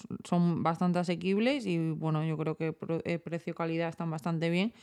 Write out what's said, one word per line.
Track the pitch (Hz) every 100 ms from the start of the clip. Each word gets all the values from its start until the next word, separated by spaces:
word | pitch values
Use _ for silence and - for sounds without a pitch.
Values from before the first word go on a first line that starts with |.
| - - -
son | 175 175 165
bastante | 160 165 180 180
asequibles | 175 170 180 196 233 285 202
y, | 170 160
bueno, | 156 160 156 160
yo | 156
creo | 160 156
que | 160
pro-, | 156 - 165 -
eh, | 170
precio-calidad | 165 165 175 170 165 165 165
están | 160 170
bastante | 160 170 165 165
bien. | 175 220 -